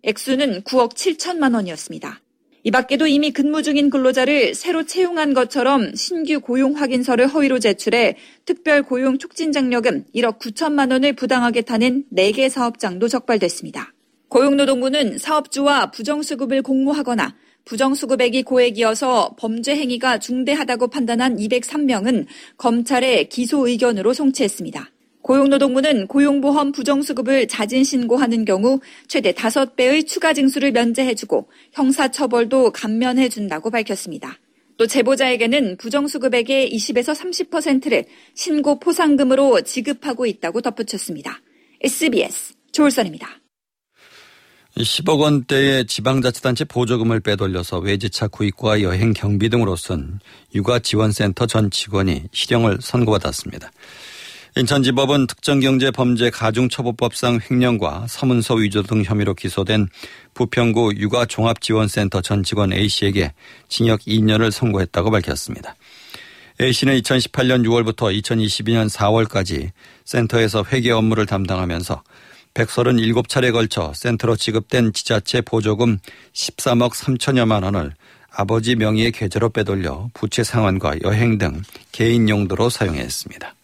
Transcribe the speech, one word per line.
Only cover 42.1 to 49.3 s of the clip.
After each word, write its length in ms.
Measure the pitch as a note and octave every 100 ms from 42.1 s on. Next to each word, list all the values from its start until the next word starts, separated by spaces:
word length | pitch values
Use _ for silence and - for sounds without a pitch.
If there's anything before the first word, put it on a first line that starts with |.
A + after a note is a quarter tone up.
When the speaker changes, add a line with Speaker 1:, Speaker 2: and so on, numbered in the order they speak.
| A3 - - - _ _
Speaker 1:
조울선입니다. 560 | - D4 C4 F#3+ D3+ - - _ _ _ _ _ _ - - - _ _ _ _ -
Speaker 2:
십억 380 | A#2 - D3+ D3+
원대의 640 | D3+ D3 A#2+ C3+ C#3 C3+ A#2+
지방자치단체 800 | - A2 C3+ B2+ - C3 A#2+
보조금을 560 | D#3 B2 A#2+ A#2+ A2+ A2+
빼돌려서 580 | G#2+ G2+ G2 F2+ E2+ F2+
외제차 480 | F#2+ G#2 G2 - G#2+
구입과 560 | - G#2 - A2 G#2+
여행 300 | F#2+ F2+ A2+
경비 380 | G#2 G#2